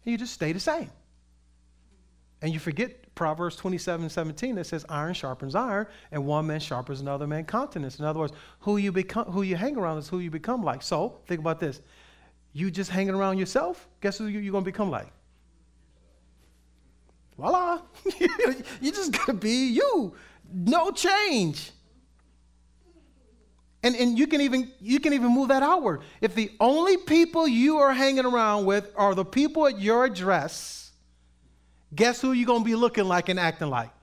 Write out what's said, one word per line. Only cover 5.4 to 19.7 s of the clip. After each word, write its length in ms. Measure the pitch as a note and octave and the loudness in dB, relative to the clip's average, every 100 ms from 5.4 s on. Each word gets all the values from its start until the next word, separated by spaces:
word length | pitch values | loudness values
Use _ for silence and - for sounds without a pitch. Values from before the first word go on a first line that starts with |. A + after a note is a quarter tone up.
| C3+ | -4
iron, 320 | E3+ B3 G3+ G#3+ - - | -2 -2 -4 -6 -12 -10
and 140 | D3+ | -8
one 220 | C#3 D3+ D#3 | -2 -2 -2
man 120 | D#3 | -6
sharpens 440 | D3+ B2 B2+ C3+ | -6 -8 -8 -10
another 240 | C#3 C#3 D3 | -6 -6 -6
man's 220 | D3+ D#3 | -6 -4
countenance." 500 | A3 C#4+ F3+ C3+ - | -4 -4 -6 -8 -6
In 80 | D3+ | -6
other 120 | D#3 | -4
words, 140 | D3+ D3+ - - | -6 -8 -20 -10
who 180 | G3+ G#3 | -2 0
you 140 | G3+ | 0
become, 340 | F#3 F#3+ A3 - | -2 -4 -4 -4
who 160 | F#3 | -4
you 140 | G3 E3+ | -2 -2
hang 200 | A#3+ C#4 | -4 -4
around 220 | F3 D#3 | -4 -4
is 100 | D3 | -6
who 120 | F#3 | -6
you 100 | F3 | -6
become 320 | D#3 F#3 B3+ | -8 -4 -2
like. 180 | E3+ A#2+ | -2 -4
So 380 | - D#3+ G#3 - - | -4 -4 -4 -8 -8
think 140 | E3+ | -4
about 200 | D#3+ D#3+ | -2 -2
this. 220 | D#3+ B2+ - - - _ _ _ _ | -4 -6 -16 -20 -20 _ _ _ _
You 180 | C#3 F#3+ | -6 -4
just 200 | F3 F#3+ | -4 -4
hanging 240 | F#3 G3 | -2 -2
around 240 | F#3+ G3 F#3+ | 0 0 0
yourself, 500 | F#3 B3+ E4+ F4 - _ | 0 0 -2 -6 -12 _
guess 180 | G3+ G3 | -6 -4
who 80 | G#3+ | -6
you, 140 | G#3 | -6
you're 120 | G3+ | -4
gonna 120 | G3 | -2
become 260 | F#3+ F#3+ G3+ | -4 -2 -4
like? 220 | B2 - _ _ _ _ _ _ _ _ _ _ _ _ _ _ _ _ _ _ _ _ _ _ - | -4 -8 _ _ _ _ _ _ _ _ _ _ _ _ _ _ _ _ _ _ _ _ _ _ -6
Voila. 440 | E3+ F4+ F4 E4+ - - | 0 0 0 -4 -6 -8
<laughs> 160 | G4 - F4 - A#4 B3+ - G#3+ | -8 0 0 2 0 0 -8 -6
You 120 | C4+ | -4
just 200 | G4+ F4+ | -2 -4
gotta 220 | - - | -2 -2
be 340 | G#3+ G#3+ B3 | -2 0 0
you. 460 | C4 | 2